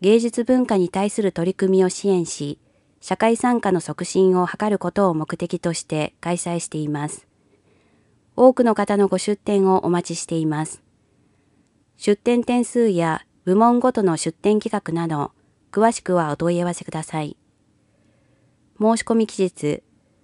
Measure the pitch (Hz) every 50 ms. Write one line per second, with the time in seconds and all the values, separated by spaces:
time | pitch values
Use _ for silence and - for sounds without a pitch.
0 | 180 196 220 233 233 233 - 247 233 - 254 254 247 240 226 190 180 170 - 190
1 | 196 208 - - 208 190 - - 170 185 190 - 190 190 190 190 190 180 185 -
2 | - 202 190 180 170 - - - 151 143 147 - _ _ _ _ _ _ _ _
3 | - - 190 - 226 226 233 - - 247 247 233 - 202 180 170 - - 151 -
4 | 180 - - 190 190 190 180 180 180 175 - - 208 214 208 185 - 175 - 202
5 | 202 185 165 156 156 - 180 165 175 170 - 170 - 175 165 - - - 160 156
6 | 151 - - _ - 170 175 170 - 175 170 170 - - - 156 151 147 147 147
7 | 147 151 - - - _ _ _ _ _ _ _ _ _ _ _ _ _ _ _
8 | _ _ _ _ _ _ _ - 247 262 254 - 247 233 214 - 202 - 208 202
9 | 202 196 190 185 - - 208 - _ - 208 196 190 190 190 185 - 165 180 175
10 | 175 - 170 - - - 170 165 160 156 151 151 156 - - - _ _ _ _
11 | _ _ _ _ _ _ _ _ _ _ _ _ _ _ _ _ _ _ _ _
12 | - - 208 - _ 233 240 240 233 - 247 247 233 - - 240 233 220 190 170
13 | 165 160 156 - - _ _ _ _ 180 185 208 226 240 240 240 240 254 247 226
14 | 196 185 165 151 - 165 - - - 202 214 214 - 220 - 202 - - 160 170
15 | 170 165 156 147 143 - - _ _ _ _ _ _ _ - 196 220 226 226 -
16 | - - 180 175 165 151 143 - 165 170 175 175 175 175 175 - - - - 160
17 | 156 - - 160 151 143 - - _ _ _ _ _ _ _ _ _ _ _ _
18 | _ _ _ _ _ _ _ _ _ _ _ _ _ _ _ _ 208 220 226 220
19 | - - 233 226 220 208 - - 190 180 - - - 147 147 - - _ _ _
20 | _ _ _ _